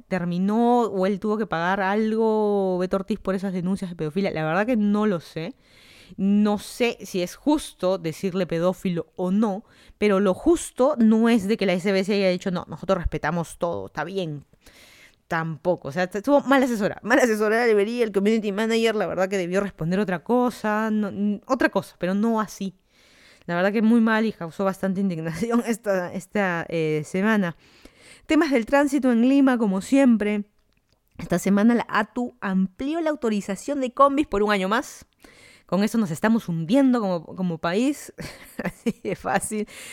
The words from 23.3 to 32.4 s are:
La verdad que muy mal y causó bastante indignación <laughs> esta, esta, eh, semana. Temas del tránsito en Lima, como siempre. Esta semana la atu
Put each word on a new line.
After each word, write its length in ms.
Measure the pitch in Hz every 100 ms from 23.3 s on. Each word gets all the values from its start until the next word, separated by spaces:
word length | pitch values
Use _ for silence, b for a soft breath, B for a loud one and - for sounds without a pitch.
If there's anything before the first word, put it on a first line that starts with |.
| b -
La 100 | 175
verdad 160 | 190
que 100 | 214
muy 200 | 220 233
mal 240 | 226 220 220
y 60 |
causó 320 | - 165 -
bastante 380 | 196 185 190 190
indignación 600 | 196 165 160 160 233 233
<laughs> 40 | 226
esta, 440 | 220 214 190 175
esta, 520 | 190 - 208 190 170 -
eh, 340 | 165 156 151 151
semana. 500 | 185 202 220 175 - b b b b b b -
Temas 260 | 311 330
del 140 | 262 220
tránsito 460 | 277 294 277 254
en 160 | 233 240
Lima, 300 | 277 269 247
como 240 | 220 190
siempre. 600 | - 277 269 226 208 208 208 _ _ _ _ _ _ -
Esta 220 | - 175
semana 340 | 190 202 220 240
la 100 | -
atu 460 | 202 214 - 247 -